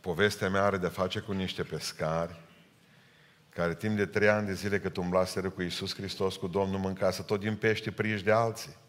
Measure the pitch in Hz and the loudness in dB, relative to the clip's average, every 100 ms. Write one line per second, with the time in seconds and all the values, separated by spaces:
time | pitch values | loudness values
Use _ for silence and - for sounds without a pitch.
0 | 92 82 104 - 98 98 101 95 87 80 | -4 2 2 2 0 4 2 2 -2 0
1 | 92 107 98 98 92 - 87 78 - - | -2 -2 -4 -2 -2 -4 -6 -4 -8 -4
2 | 80 82 82 85 - - - _ _ - | -2 0 -2 -8 -20 -20 -20 _ _ -20
3 | - _ - _ _ - 85 82 110 107 | -20 _ -20 _ _ -2 -2 0 -2 0
4 | 98 107 104 107 104 95 98 98 98 90 | 2 4 6 6 2 -2 0 0 0 -2
5 | 90 92 92 - 92 - 87 - 98 - | 2 2 2 0 -4 -4 -4 -4 -6 -6
6 | 98 - 95 92 95 92 98 95 95 95 | -8 -2 -2 -2 -2 0 0 0 -2 0
7 | 95 90 90 104 104 104 110 107 - 95 | 0 0 -2 -2 -2 0 2 2 -2 -2
8 | 110 107 92 107 117 107 - - | -2 0 4 4 4 -2 -12 -16